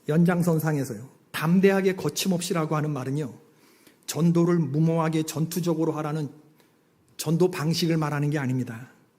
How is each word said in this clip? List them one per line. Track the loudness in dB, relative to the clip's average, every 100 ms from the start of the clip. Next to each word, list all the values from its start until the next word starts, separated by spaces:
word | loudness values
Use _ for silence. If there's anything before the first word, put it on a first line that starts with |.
| 0
연장선상에서요, | 4 4 4 2 2 0 -2 -4 -8 -12 _ _
담대하게 | -6 2 6 6 4 2 0
거침없이라고 | -4 -2 -2 -2 -2 -2 0 -2
하는 | -2
말은요, | -4 -4 -4 -6 -10 _ _ _ _ -20 _ -8
전도를 | 0 2 4 4 2
무모하게 | 0 2 2 2 0 0
전투적으로 | -2 -4 -4 -2 -2 0 -2
하라는 | -2 -6 -6 -6 -10 _ _ _ _ _ _ _ -8
전도 | -2 2 2
방식을 | 2 -2 0 0 0
말하는 | 0 -2 0
게 | 0
아닙니다. | -2 -2 -4 -10 -14 _ _